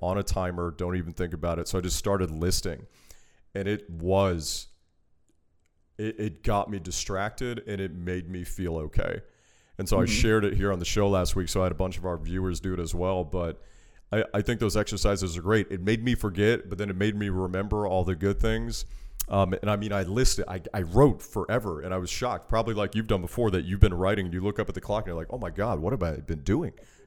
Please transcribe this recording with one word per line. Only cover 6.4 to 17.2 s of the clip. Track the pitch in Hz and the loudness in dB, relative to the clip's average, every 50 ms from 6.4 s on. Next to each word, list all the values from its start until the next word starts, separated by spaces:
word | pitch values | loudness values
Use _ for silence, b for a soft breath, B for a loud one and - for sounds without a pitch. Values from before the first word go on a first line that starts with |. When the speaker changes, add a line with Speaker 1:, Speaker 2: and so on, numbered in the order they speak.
| - | 0
Speaker 1:
got | 117 104 101 98 - | 2 2 2 2 0
me | 104 98 | -4 -6
distracted | 78 90 85 - - - 98 92 101 107 - - 127 123 120 113 - | -6 -6 -6 -6 -4 -4 -4 -4 -4 -4 -4 -4 -4 -4 -4 -6 -6
and | 107 101 95 | -6 -4 -4
it | 98 90 78 | -4 -6 -6
made | 90 87 90 90 90 82 85 | -6 -4 -4 -4 -4 -4 -6
me | 92 87 87 | -8 -8 -8
feel | - - - 90 87 82 | -6 -6 -4 -4 -2 -2
okay. | 80 78 76 - - - - - - - b b b b b b b b b b | -4 -4 -2 0 0 0 0 -2 -6 -10 b b b b b b b b b b
And | b 98 - | b 0 2
so | 107 95 | 4 4
I | 92 | 4
Speaker 2:
Mm-hmm. | 85 | 4
Speaker 1:
shared | - - - 113 110 110 104 | 4 4 6 6 6 6 4
it | 101 - | 4 2
here | 98 95 101 | 2 2 2
on | 95 87 | 0 0
the | 87 | -2
show | - - 107 101 101 | 0 2 4 4 4
last | 98 92 90 82 - | 4 4 4 2 2
week, | 95 87 82 | 0 0 0
so | - 95 | 2 2
I | 92 | 2
had | 90 | 2
a | 85 | 2
bunch | - 92 92 90 | 0 -2 -2 -2
of | 82 85 | -4 -4
our | 92 85 | -4 -4
viewers | 78 78 85 90 92 92 92 85 80 | -4 -4 -4 -2 0 0 0 -2 -2
do | - 95 90 | -2 -4 -4
it | 87 | -4
as | 85 78 85 | -4 -2 -2
well. | 82 90 95 95 90 90 | 0 0 0 0 0 -2
But | 76 95 90 85 82 76 - b b b b b b b b b - | -2 -2 -2 -2 -2 -4 -8 b b b b b b b b b -2
I, | 101 110 - - - | 0 0 0 0 0
I | 104 | -2
think | 101 - 120 104 | 0 0 0 0
those | 117 101 92 | 2 2 2
exercises | 107 104 - 104 95 - 104 101 87 92 90 80 | 2 0 0 0 2 4 4 4 2 0 -4 -4
are | 87 | -2
great. | 82 95 110 110 95 - | 0 2 2 2 2 0
It | - 90 | -4 -2
made | 92 101 113 110 113 | 0 0 0 2 2
me | 123 117 | 0 0
forget, | - - 104 87 95 104 110 117 - - 90 | 0 -2 -2 0 2 4 4 4 2 0 -6
but | 98 | -6
then | 87 104 101 | -6 -4 -4
it | 92 | -2
made | 90 101 110 101 | 0 0 0 0
me | 104 | 0